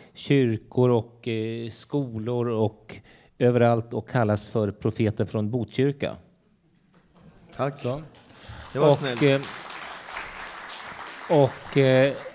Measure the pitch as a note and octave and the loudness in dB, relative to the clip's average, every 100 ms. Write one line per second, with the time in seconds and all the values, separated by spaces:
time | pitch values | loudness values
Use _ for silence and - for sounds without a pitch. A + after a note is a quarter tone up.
0 | - - - C#3 A#2+ G#2+ - - B2 A#2+ | -20 -20 0 2 2 0 -4 2 4 2
1 | A#2 - B2 A2+ A2+ A2+ A#2 - - D3 | 0 -10 -8 -6 -6 -8 -10 -12 -6 -6
2 | C3 A2+ A2 B2 A#2+ A2 G#2+ - - - | -4 -6 -6 -4 -2 0 0 -2 -16 -20
3 | - - _ _ B2 B2 A#2 A#2 A2+ A#2 | -20 -20 _ _ 4 6 4 4 -2 -8
4 | - B2+ G#2+ G#2 - A#2 G#2 - A2+ - | -2 0 2 2 0 0 0 0 -2 0
5 | G#2+ - G#2 A2 G#2 B2 G#2+ - C#3 C#3+ | 0 0 -2 -2 -2 -4 -4 0 0 0
6 | C#2 - - _ _ _ _ _ _ _ | -6 -8 -18 _ _ _ _ _ _ _
7 | _ _ - _ _ - C3+ C#3+ B2 C#3+ | _ _ -20 _ _ -6 -6 -4 -6 -8
8 | D#3 - _ - - - - C3 D3 C#3+ | -10 -20 _ -20 -20 -18 -10 2 4 4
9 | C#3 A#2+ C#3+ C#3 C#3 - - - - - | 2 2 4 4 0 -12 -14 -14 -14 -14
10 | - - - - - - - - - - | -14 -14 -12 -14 -14 -14 -16 -16 -14 -16
11 | - - - D#3+ C3 - - C#3+ C3 C3 | -16 -16 2 4 4 2 -2 2 6 6
12 | C#3 C3 - | 4 0 -12